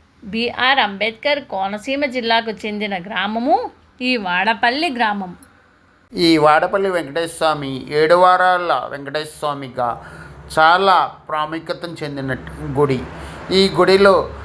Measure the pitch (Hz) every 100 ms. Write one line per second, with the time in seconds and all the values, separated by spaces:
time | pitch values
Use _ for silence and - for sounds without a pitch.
0 | _ _ 220 214 233 - 247 269 214 196
1 | 214 226 294 285 277 196 196 208 208 269
2 | 285 247 226 226 226 214 220 208 196 196
3 | 175 214 196 220 247 381 466 - _ -
4 | 254 247 190 180 196 226 240 269 339 240
5 | 226 208 185 175 - _ _ _ _ _
6 | _ 196 175 160 151 156 180 196 196 180
7 | 143 147 170 160 160 151 139 135 - 147
8 | 156 175 180 180 185 180 175 139 - 139
9 | 139 151 151 - 151 139 135 123 120 117
10 | - - - - - - 156 175 196 180
11 | 147 - - 156 151 165 160 170 175 160
12 | 151 139 135 127 - - 151 135 143 131
13 | - - - - - 185 190 156 180 190
14 | 202 180 - -